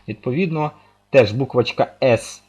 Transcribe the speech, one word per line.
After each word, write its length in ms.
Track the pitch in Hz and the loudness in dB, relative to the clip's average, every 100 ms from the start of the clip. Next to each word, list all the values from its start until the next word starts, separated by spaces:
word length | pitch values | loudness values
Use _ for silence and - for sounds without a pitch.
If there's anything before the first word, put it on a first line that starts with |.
| - | -14
Відповідно, 640 | 107 127 139 185 156 151 - _ _ _ | -8 -4 -2 -2 -2 -4 -8 _ _ _
теж 220 | 139 101 | 2 2
буквочка 640 | 120 131 123 117 - - - | 0 -2 0 0 0 -4 0
С 420 | 139 113 - - | 0 0 -2 -20